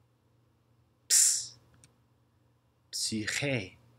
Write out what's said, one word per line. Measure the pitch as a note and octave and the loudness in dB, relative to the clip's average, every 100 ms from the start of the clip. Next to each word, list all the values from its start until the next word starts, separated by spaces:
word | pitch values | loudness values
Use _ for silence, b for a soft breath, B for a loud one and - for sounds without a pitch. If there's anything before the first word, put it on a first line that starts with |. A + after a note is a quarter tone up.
| _ _ _ _ _ _ _ _ _ _ - | _ _ _ _ _ _ _ _ _ _ 2
Ps. | - - - - - - - - _ _ _ _ _ _ _ _ _ _ | 4 4 2 -4 -14 -20 -20 -20 _ _ _ _ _ _ _ _ _ _
Psyche. | - - A2 G#2+ - C#3+ C3 F#2+ - - | -6 -4 -4 -4 -4 -2 -2 -4 -14 -20